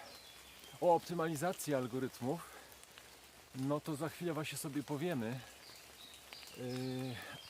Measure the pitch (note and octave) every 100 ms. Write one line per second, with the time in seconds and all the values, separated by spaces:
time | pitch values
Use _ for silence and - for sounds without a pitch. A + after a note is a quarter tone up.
0 | - - - - - - - - F3 E3+
1 | - E3+ D#3+ C#3+ F3 F#3+ D3+ C3+ B2 B2+
2 | B2+ - B2 E3 - - - - - -
3 | - - - - - C3 C3+ D3 D#3+ C#3+
4 | D#3 - F3 D3+ D3 C#3+ D#3 C#3+ C3 C#3+
5 | F3 C#3 A2 B2+ A#2 - - - - -
6 | - - - - - - B2 B2+ C3 B2+
7 | C3 A2 - -